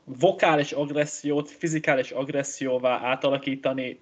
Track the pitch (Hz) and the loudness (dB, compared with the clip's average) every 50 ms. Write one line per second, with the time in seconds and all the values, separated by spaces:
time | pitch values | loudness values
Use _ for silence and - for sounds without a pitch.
0 | _ - 135 123 156 190 185 - - 170 156 147 143 - - 139 147 143 143 147 | _ -16 0 4 4 4 6 6 4 4 6 4 2 0 -2 -4 -4 -2 0 -2
1 | 147 147 - - - 147 143 147 147 - - - - 165 160 156 151 160 143 131 | -2 -2 -4 -6 -2 0 0 0 0 -4 -8 -6 -4 -2 -2 0 2 2 2 2
2 | 127 - - 127 139 139 143 139 135 - - - 139 131 127 127 123 127 123 - | 0 -2 -4 -6 -4 -2 -2 -4 -4 -4 -6 -6 -2 -2 -2 2 2 2 0 2
3 | 117 123 131 131 - 139 139 135 - 135 135 135 - 135 131 135 127 123 - - | 0 -2 -2 0 0 0 0 0 -2 -4 -6 -2 -2 -2 -2 -2 -4 -6 -8 -12